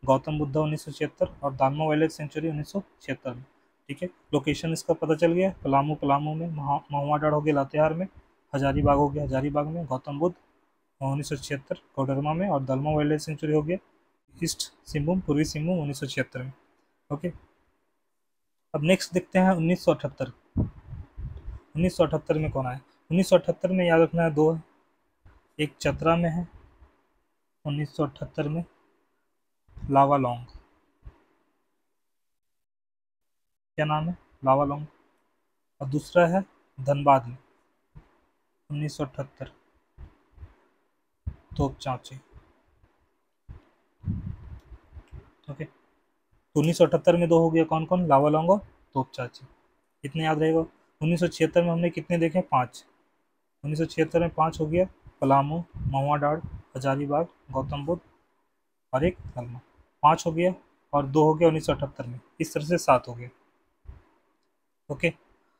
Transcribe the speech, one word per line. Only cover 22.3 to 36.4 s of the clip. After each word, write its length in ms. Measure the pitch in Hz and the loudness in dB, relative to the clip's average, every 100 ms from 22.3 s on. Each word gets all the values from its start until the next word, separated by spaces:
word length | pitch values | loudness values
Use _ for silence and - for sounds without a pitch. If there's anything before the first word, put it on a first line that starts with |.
| 156 | -2
में 120 | 156 | 0
कौन 160 | 139 131 | -2 -4
आया? 140 | 127 - _ _ | -8 -14 _ _
उन्नीस 180 | 165 190 | 0 4
सौ 80 | 180 | 4
अठहत्तर 340 | - 170 180 | 4 -2 -2
में 120 | 185 175 | 0 4
याद 140 | 165 | 4
रखना 220 | 165 165 | 4 2
है 80 | 165 | 0
दो 160 | 147 156 | 2 2
है, 100 | 160 - _ _ _ _ _ - - _ - | 0 -6 _ _ _ _ _ -20 -20 _ -6
एक 160 | 151 - | -6 -2
चतरा 380 | - 139 160 170 | -4 0 2 2
में 120 | 170 | 2
है 160 | 165 170 - - _ - _ _ _ _ _ _ _ | -2 -6 -12 -20 _ -20 _ _ _ _ _ _ _
उन्नीस 300 | 151 143 147 - | -8 -6 -6 -4
सौ 80 | |
अठहत्तर 440 | 147 - 139 - 143 | -4 -4 -10 -6 -4
में 160 | 160 170 _ _ _ _ _ _ _ _ _ _ - | -4 -6 _ _ _ _ _ _ _ _ _ _ -14
लावा 400 | 117 139 139 143 | 0 4 4 4
लौंग, 280 | 127 120 123 - - _ _ _ - - _ _ _ _ _ _ _ _ _ _ _ _ _ _ _ _ _ _ _ _ _ _ _ _ _ - | 0 -4 -12 -20 -20 _ _ _ -20 -20 _ _ _ _ _ _ _ _ _ _ _ _ _ _ _ _ _ _ _ _ _ _ _ _ _ -4
क्या 60 | |
नाम 240 | 151 151 160 | -2 0 -2
है? 80 | 180 _ _ | -6 _ _
लावा 200 | 135 135 | 2 2
लौंग। 220 | 143 147 151 _ _ _ _ _ _ _ _ _ | 2 -2 -10 _ _ _ _ _ _ _ _ _
और 80 | 139 | -6
दूसरा 380 | 147 - 180 170 | -6 0 4 4
है 160 | 185 | 4